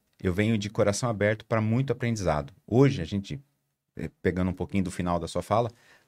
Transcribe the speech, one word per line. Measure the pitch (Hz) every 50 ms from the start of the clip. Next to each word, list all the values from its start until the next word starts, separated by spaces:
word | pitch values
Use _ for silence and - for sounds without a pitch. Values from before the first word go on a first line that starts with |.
| _ _ _ -
eu | - 92
venho | 87 98 104 113 117 107
de | 101 101
coração | - - 104 101 101 - 127 120
aberto | 110 98 104 104 107 107 -
pra | - 117 110
muito | 110 107 110 127 139 135
aprendizado. | - - 120 117 117 107 90 82 76 76 71 - - _ _
Hoje, | - 101 123 139 131 107 92
a | 82
gente, | 78 101 101 98 - 73 69 - _ _ _ _ _ _ _ _ _ -
eh, | - - 73 - _
pegando | - 95 82 90 92 92
um | 87
pouquinho | - 90 - - 98
do | 90 87
final | - - 87 87 87 85
da | 82 80
sua | - 87
fala, | - - 104 113 120 113 - _ _ - - _ _